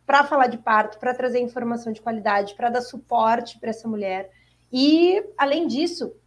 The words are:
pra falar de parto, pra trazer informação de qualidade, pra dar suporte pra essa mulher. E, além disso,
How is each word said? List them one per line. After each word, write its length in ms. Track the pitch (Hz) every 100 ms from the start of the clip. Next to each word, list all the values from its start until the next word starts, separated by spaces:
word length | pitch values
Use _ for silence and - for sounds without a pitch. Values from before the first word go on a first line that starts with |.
| -
pra 180 | 277
falar 240 | 285 294 247
de 100 | 233
parto, 420 | 240 214 214 -
pra 140 | 247
trazer 280 | 247 254 247
informação 500 | 240 254 226 233 233
de 100 | 214
qualidade, 540 | 233 220 208 202 202 -
pra 140 | 240
dar 120 | 247
suporte 760 | 240 - - 233 226 233 233 -
pra 120 | 226
essa 180 | 220 226
mulher. 420 | 214 190 190 190 _ _ _ -
E, 500 | 254 285 320 349 403 - -
além 300 | 277 311 311
disso, 460 | 247 349 - 226 -